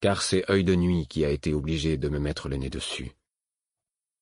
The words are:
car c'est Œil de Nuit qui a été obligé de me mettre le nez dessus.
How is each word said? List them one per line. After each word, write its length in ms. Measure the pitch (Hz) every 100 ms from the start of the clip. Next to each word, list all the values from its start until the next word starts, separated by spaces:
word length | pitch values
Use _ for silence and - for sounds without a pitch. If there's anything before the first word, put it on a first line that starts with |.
car 200 | 101 98
c'est 280 | - 92 -
Œil 120 | 98
de 120 | 90 90
Nuit 320 | 90 87 73
qui 160 | -
a 60 | 73
été 240 | 71 82
obligé 440 | 76 73 80 80 73
de 120 | 71
me 100 | 73
mettre 300 | 73 73 71
le 80 | 67
nez 120 | 67
dessus. 440 | - - - 64 - _ _ _ _ _ _ _ _ _ _